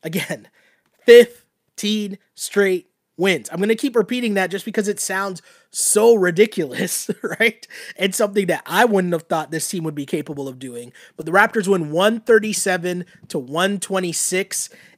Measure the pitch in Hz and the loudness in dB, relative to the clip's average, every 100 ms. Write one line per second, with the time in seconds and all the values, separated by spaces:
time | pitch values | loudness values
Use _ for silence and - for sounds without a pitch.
0 | 160 170 - 160 - _ _ _ _ _ | -6 -6 -6 -10 -12 _ _ _ _ _
1 | - 240 233 - _ _ _ - 208 214 | 10 10 10 0 _ _ _ -8 -4 -4
2 | 208 196 _ - - 202 196 185 - _ | -6 -12 _ -14 -2 2 2 2 -4 _
3 | _ - 190 165 107 175 208 226 285 233 | _ 0 2 2 -2 -4 0 0 0 0
4 | 202 247 240 196 185 190 226 220 202 202 | 0 -2 -2 -2 -2 -4 -6 -4 -4 -4
5 | - 190 196 180 _ - _ - - 208 | -4 -4 -6 -8 _ -20 _ -6 0 4
6 | 226 226 180 170 220 - 147 127 170 - | 6 6 4 2 2 2 -6 -4 -4 -6
7 | - 190 - 165 233 226 - - - - | -6 -8 -6 0 -2 -2 -20 -20 -18 -4
8 | 202 - 214 202 185 165 - 180 240 202 | -4 0 0 0 0 -2 -2 2 4 4
9 | 180 170 - 165 147 160 - 185 160 147 | 0 -4 -4 -6 -4 -8 -6 -6 -6 -8
10 | 143 165 143 143 135 127 131 120 120 - | -6 -6 -6 -8 -10 -10 -14 -14 -16 -20
11 | - - 160 185 220 226 185 190 147 160 | -20 -14 -2 2 2 0 0 0 0 0
12 | 202 226 - 220 214 190 196 180 180 180 | 0 0 2 2 2 -4 -2 -2 -4 -6
13 | 180 - - 156 123 151 190 202 - 190 | -10 -18 -10 -10 -6 -4 -2 -4 -4 -4
14 | 180 156 - 185 196 - - - - | -4 -6 -4 -4 -4 -8 -10 -16 -20